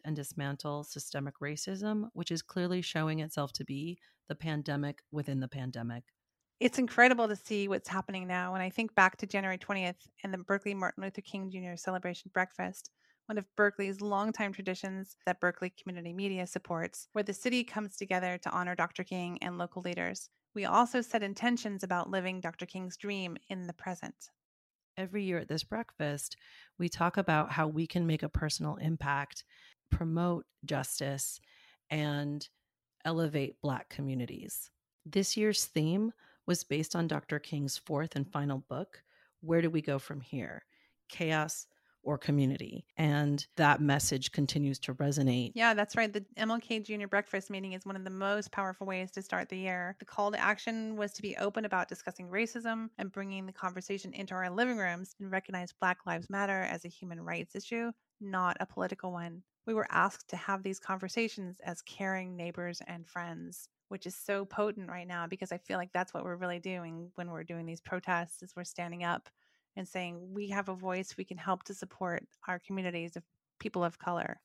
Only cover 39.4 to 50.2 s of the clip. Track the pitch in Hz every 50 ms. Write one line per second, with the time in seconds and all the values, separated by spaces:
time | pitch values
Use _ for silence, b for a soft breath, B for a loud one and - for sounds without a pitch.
39.4 | - 160 165 170 165 160 165 156 151 151 139 135 - - - 139 123 - - 131
40.4 | 98 65 - - b b b b b b b b _ - - - 170 160 160 156
41.4 | 151 160 - - - b b b b b b b - - 147 139 - - 143 143
42.4 | 139 131 139 - - - - - - _ _ - 156 151 147 147 147 143 143 143
43.4 | - - _ - 151 147 147 - 151 143 139 139 - - 143 131 131 - - -
44.4 | 143 127 - 151 143 139 135 - - - 131 - 143 143 143 143 135 131 123 123
45.4 | 120 117 - 233 233 233 220 208 208 208 - 240 226 208 202 208 202 - - -
46.4 | 220 220 226 233 233 - 233 220 208 - 214 208 202 196 202 202 202 - - 196
47.4 | 196 - 202 190 196 190 185 190 - 196 196 190 185 190 190 190 196 196 208 214
48.4 | 202 - - 202 196 190 185 - 196 190 190 185 190 190 - 196 190 - 190 180
49.4 | 185 - 190 185 185 185 185 180 175 180 196 - 208 - - -